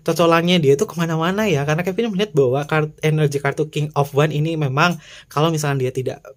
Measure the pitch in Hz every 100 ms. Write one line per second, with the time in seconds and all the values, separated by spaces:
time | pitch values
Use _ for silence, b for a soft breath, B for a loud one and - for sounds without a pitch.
0 | - 160 170 165 175 180 139 139 214 170
1 | 165 160 165 196 220 143 143 156 185 185
2 | 233 190 208 143 131 135 147 156 151 -
3 | 156 151 147 139 139 139 151 156 151 147
4 | 143 135 151 151 156 165 143 135 175 170
5 | B B B 147 160 160 147 139 127 127
6 | 123 113 -